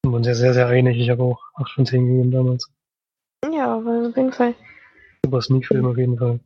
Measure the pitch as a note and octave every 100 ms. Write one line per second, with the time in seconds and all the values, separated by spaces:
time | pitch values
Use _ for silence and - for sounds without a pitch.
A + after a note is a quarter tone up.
0 | C#3 A#2+ A#2 A#2+ B2+ B2 B2 B2 B2+ A#2
1 | A#2+ B2 B2+ B2 - - C#3 - B2+ C3
2 | B2 B2+ B2 B2+ B2+ B2+ - _ _ _
3 | _ _ _ _ C#4+ D#4 B3+ A3+ A#3 A#3
4 | A#3 A#3 C4 B3+ A#3+ A#3+ - - _ _
5 | _ _ C#3 B2+ A#2 C3 B2+ C#3 B2 A#2+
6 | B2+ A#2+ B2 A#2+